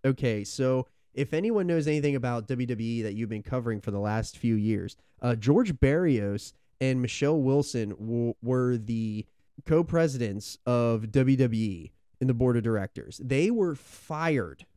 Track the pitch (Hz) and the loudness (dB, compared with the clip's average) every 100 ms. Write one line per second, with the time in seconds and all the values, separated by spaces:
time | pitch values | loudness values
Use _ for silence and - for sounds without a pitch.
0 | 135 131 131 107 101 - 131 131 127 _ | 0 0 -2 -2 -6 -2 0 0 -2 _
1 | _ 127 139 156 208 214 180 165 147 151 | _ -6 -4 -2 0 0 0 0 0 0
2 | 147 139 123 120 110 127 123 113 113 117 | 0 0 -2 -4 -4 -4 -2 -2 -2 -2
3 | 107 104 113 110 - 127 117 107 107 101 | -4 -4 -6 -6 -6 -4 -4 -4 -4 -4
4 | 104 110 110 - 117 110 107 104 90 - | -2 -2 -4 -4 0 0 0 -2 -4 -12
5 | _ _ 123 117 107 170 226 139 135 156 | _ _ -2 0 4 4 2 2 2 4
6 | 180 120 101 101 - _ _ _ 131 127 | 2 2 0 -4 -8 _ _ _ -2 0
7 | 123 - 143 160 131 143 139 123 104 95 | -2 0 2 2 4 2 0 -2 -4 -6
8 | 110 120 117 - 117 127 123 123 107 113 | -4 0 0 -2 -2 0 2 0 -2 -2
9 | 110 107 - _ _ - - 156 170 165 | -2 -6 -10 _ _ -18 2 2 4 2
10 | 165 131 113 101 - - - 123 117 113 | 2 0 -2 -2 -8 -8 0 2 2 0
11 | 110 135 131 135 127 113 110 90 - _ | 2 2 4 4 4 2 -2 -4 -12 _
12 | _ _ 131 120 127 120 113 107 95 - | _ _ 0 2 2 2 2 0 -2 -8
13 | - - 127 135 185 233 185 139 - - | -14 -12 -2 2 2 2 0 -2 -12 -20
14 | - 151 165 143 85 67 - | -10 -4 0 0 -2 -10 -20